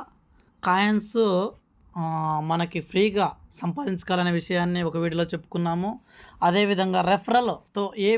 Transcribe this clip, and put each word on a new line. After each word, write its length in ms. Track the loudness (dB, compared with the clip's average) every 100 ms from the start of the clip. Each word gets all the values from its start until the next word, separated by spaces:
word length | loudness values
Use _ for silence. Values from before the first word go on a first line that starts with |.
| -2 _ _ _ _ _ 0
కాయిన్స్, 480 | 2 4 2 0 0 2 2 0 -6 _ _ _ -6
ఆ, 20 | -4 -2 0 0 0
మనకి 300 | 0 -2 -4 -4
ఫ్రీగా 360 | 0 2 2 0 -2 -16 -8
సంపాదించుకోవాలనే 720 | -6 -4 -4 -6 -2 0 2 0
విషయాన్ని 400 | 0 -2 0 -2 -2
ఒక 80 | -2
వీడియోలో 220 | -2 -2 -2
చెప్పుకున్నాము. 580 | -4 -6 -4 -2 -2 -4 -8 _ -20 -20 -2 2
అదేవిధంగా 540 | 4 2 2 0 2 2
రెఫరల్తో 760 | 2 2 2 2 -4 -8 -6 -6 -2
ఏ 20 | 0